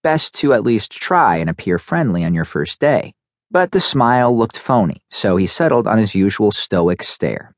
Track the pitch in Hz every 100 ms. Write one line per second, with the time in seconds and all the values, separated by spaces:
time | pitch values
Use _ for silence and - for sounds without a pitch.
0 | 160 156 - - 143 123 120 113 - -
1 | - 180 131 82 82 85 95 87 - 170
2 | 139 87 82 85 78 76 73 - 147 127
3 | - _ _ _ _ 180 180 190 - 139
4 | 120 127 123 117 113 - - 123 87 -
5 | _ - 104 92 92 - 165 120 113 110
6 | 104 98 98 - 104 - - 92 85 87
7 | - - 78 52 -